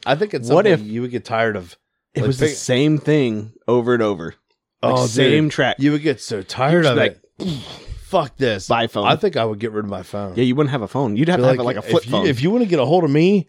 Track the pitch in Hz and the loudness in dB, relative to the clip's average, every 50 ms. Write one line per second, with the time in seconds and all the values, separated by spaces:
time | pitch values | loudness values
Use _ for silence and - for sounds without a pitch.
0 | - - 135 151 214 208 - 143 117 117 139 170 196 214 175 127 104 107 107 117 | -2 -2 -2 0 -2 -4 -4 -6 -2 2 4 4 6 4 4 2 0 -4 -6 -6
1 | 123 127 123 117 110 - 117 113 113 113 107 101 90 85 - _ _ _ _ _ | -6 -6 -6 -8 -8 -4 -2 0 0 0 -2 -4 -8 -12 -20 _ _ _ _ _
2 | _ _ - 143 120 120 135 127 147 156 147 - - - 127 123 147 151 156 147 | _ _ -6 -4 -2 -2 0 0 0 -2 -2 -2 -2 -2 0 2 2 2 2 0
3 | - 147 151 151 135 120 110 107 107 110 - - - - 117 123 117 120 123 117 | 0 2 2 2 2 0 -2 -6 -8 -12 -16 -12 -4 0 0 0 2 2 0 2
4 | 110 104 101 82 82 80 - _ _ _ _ _ _ _ _ - - 123 127 127 | 2 0 -2 -4 -6 -12 -12 _ _ _ _ _ _ _ _ -4 -2 0 0 0
5 | 123 117 110 127 135 127 139 151 156 151 - - 139 120 - - 135 147 147 151 | 0 -2 0 2 4 4 4 4 2 2 0 0 0 0 0 2 0 2 2 2
6 | 147 156 131 - - - 117 101 95 - - - 131 143 165 175 165 143 123 117 | 0 -2 -4 -4 -6 -8 -8 -8 -8 -8 -6 -2 0 2 2 2 2 2 2 2
7 | - - - _ _ _ _ - - 185 156 127 98 - - - - - - - | 0 0 -2 _ _ _ _ -10 -8 -8 -8 -8 -10 -14 -18 -18 -16 -16 -16 -16
8 | - - - - 151 120 - - 131 123 107 95 - - 120 117 117 113 - 110 | -12 -4 -2 -2 -2 -2 -4 -2 -2 -2 -2 -2 -2 -2 0 0 0 -2 -2 -2
9 | 104 117 147 156 - 202 160 135 113 113 107 101 113 113 107 107 107 101 101 92 | 0 2 0 2 0 -2 0 0 -2 -2 -4 -4 -6 -6 -4 -4 -6 -6 -6 -10
10 | 92 - - 104 101 98 90 107 127 127 127 139 151 139 131 135 107 95 - 127 | -10 -10 -8 -8 -8 -6 -2 0 0 2 2 2 0 0 0 -4 -6 -4 -4 -2
11 | 143 117 104 107 139 160 180 170 123 131 131 123 123 123 - 101 104 - 113 120 | -2 -2 0 0 0 2 2 2 4 4 2 2 0 -2 -4 -4 -4 0 0 0
12 | - 120 123 104 95 160 135 110 131 170 214 247 247 196 175 151 123 127 165 185 | 0 0 -2 0 0 0 0 0 0 0 2 2 0 2 2 0 2 2 2 2
13 | 170 147 139 151 165 185 208 202 160 | 2 2 2 4 4 4 4 2 0